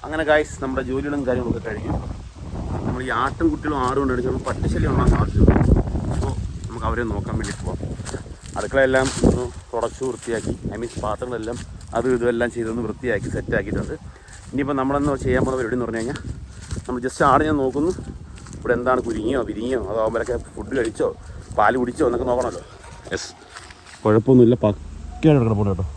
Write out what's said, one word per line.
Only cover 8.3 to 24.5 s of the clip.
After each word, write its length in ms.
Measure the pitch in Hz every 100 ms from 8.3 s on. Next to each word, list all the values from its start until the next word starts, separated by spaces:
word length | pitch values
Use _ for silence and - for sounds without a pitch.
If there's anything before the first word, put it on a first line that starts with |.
| - - -
അടുക്കളയെല്ലാം 480 | 107 135 131 131 131 123 120
ഒന്ന് 160 | - 123 - -
തുടച്ചു 300 | 120 113 - 131
വൃത്തിയാക്കി, 420 | 110 - 113 101 104 -
I 20 | 107
mean 100 | 117 -
പാത്രങ്ങളെല്ലാം 520 | 104 104 123 117 110 123 - - - 117
അതും 160 | 120 123
ഇതും 120 | 120
എല്ലാം 160 | 120 120
ചെയ്തൊന്ന് 280 | 117 113 117 113
വൃത്തിയാക്കി 420 | 104 127 104 123
സെറ്റാക്കിയിട്ടുണ്ട്. 600 | - - 113 98 - - 156 - - - - -
ഇനിയിപ്പോൾ 240 | 127 139 139
നമ്മളെന്ന് 320 | 131 143 143 135
ചെയ്യാൻ 180 | 131 127
പോകുന്ന 120 | 131 131
പരിപാടി 160 | 113 123
എന്ന് 100 | 117
പറഞ്ഞു 140 | 113
കഴിഞ്ഞാൽ 160 | 113 151 - - - - - -
നമ്മൾ 160 | - 127 127
just 140 | - 151
ആടിനെ 240 | 131 156 151
നോക്കുന്നു, 280 | 131 131 160 - - - - - - -
ഇവിടെ 160 | - 120
എന്താണ് 220 | 123 131 120
കുരുങ്ങിയോ 340 | 110 107 135 107
വിരിങ്ങിയോ 320 | 104 117 131 95
അതോ 100 | 110 110
അവരൊക്കെ 260 | 113 117 120 -
ഫുഡ് 200 | - 104 135
കഴിച്ചോ 300 | 113 - 120 - - - - -
പാല് 180 | 107 127
കുടിച്ചോ 240 | 123 120 139
എന്നൊക്കെ 200 | 117 127
നോക്കണമല്ലോ. 320 | 123 123 90 - - - - -
യെസ്, 160 | 95 - - - - - - - -
കുഴപ്പമൊന്നുമില്ല, 500 | 110 107 107 127 117